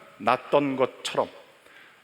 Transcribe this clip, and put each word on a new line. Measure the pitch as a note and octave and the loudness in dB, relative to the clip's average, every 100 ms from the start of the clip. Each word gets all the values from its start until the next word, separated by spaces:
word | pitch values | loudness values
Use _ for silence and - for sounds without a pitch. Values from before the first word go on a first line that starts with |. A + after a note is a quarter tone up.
| - - | -20 -4
났던 | G#2+ B2+ - D3 C#3+ B2+ | 0 0 2 0 2 0
것처럼, | B2 - - - A2 - - _ - - - _ | -2 -4 -6 -4 -4 -6 -20 _ -20 -20 -20 _